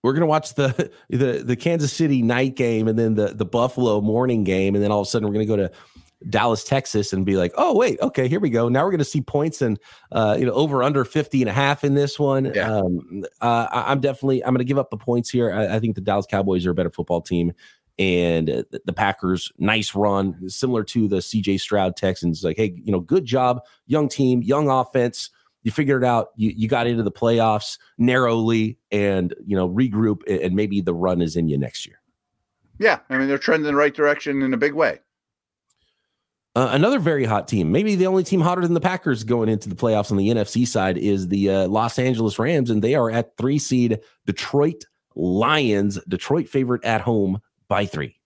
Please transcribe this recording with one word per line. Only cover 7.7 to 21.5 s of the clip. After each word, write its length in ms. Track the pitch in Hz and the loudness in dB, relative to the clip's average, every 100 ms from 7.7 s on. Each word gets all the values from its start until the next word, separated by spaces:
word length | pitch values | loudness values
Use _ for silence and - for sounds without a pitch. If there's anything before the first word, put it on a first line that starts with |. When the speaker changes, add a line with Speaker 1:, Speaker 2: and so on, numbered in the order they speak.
| 220 | 4
Speaker 1:
wait, 240 | 254 - | 2 0
okay, 280 | 269 - 127 | -2 0 0
here 100 | 170 | 0
we 100 | 165 | 0
go." 180 | 117 120 | 0 2
Now 160 | 131 | 2
we're 60 | 180 | 2
gonna 120 | 180 | 0
see 160 | 139 156 | -2 -2
points 420 | - 143 160 - | -2 -2 -2 -2
and, 180 | 123 101 - - _ | -2 -2 -8 -20 _
uh, 240 | - 107 104 | 0 2 2
you 80 | 127 | 2
know, 60 | |
over 300 | 110 151 139 | 2 2 2
under 220 | 131 139 | 2 0
fifty 380 | 120 156 143 135 | 0 -2 -2 0
and 60 | 120 | 0
a 40 | |
half 300 | 107 139 143 | 0 0 0
in 120 | 143 | 0
this 240 | 139 143 - | 2 0 0
one. 320 | 143 135 135 | 0 0 0
Speaker 2:
Yeah. 180 | 101 92 | -2 0
Speaker 1:
Um, 520 | 107 92 87 87 92 92 _ | 0 0 -2 -6 -12 -12 _
uh, 280 | 117 117 117 | 0 0 0
I, 220 | 120 - | -2 0
I'm 80 | 139 | 0
definitely, 440 | 139 127 135 131 | -2 -2 -2 0
I'm 80 | - | 0
gonna 100 | 127 | 0
give 140 | 127 139 | 0 -2
up 120 | 131 | -2
the 60 | 107 | -6
points 340 | - 120 120 | -2 -2 0
here. 220 | 123 117 | 0 0
I, 240 | 98 104 110 | 0 0 0
I 20 | |
think 140 | 113 | -2
the 60 | 104 | -2
Dallas 260 | 95 101 92 | -2 -2 0
Cowboys 400 | 98 98 92 90 | -2 0 0 0
are 40 | |
a 40 | |
better 160 | 87 87 | 0 -2
football 300 | - - 87 | -4 -4 -4
team, 320 | - 87 85 - - _ _ - | 0 0 0 -2 -18 _ _ -2
and, 500 | 95 87 87 82 78 | 0 2 2 0 0
uh, 140 | 60 - | -2 -6
the, 120 | - | -8
the 80 | - | -8
Packers, 580 | 87 101 - 90 90 - _ | -2 -2 0 -2 -2 -4 _
nice 360 | 101 110 104 98 | 0 0 -2 0
run, 520 | 104 98 98 85 92 | 2 2 0 -4 -10
similar 360 | - 131 120 | -4 -2 -2
to 240 | 101 117 107 | -2 -2 0
the 120 | 95 | 0
C 200 | - 110 | -2 -2
J 180 | 101 | 0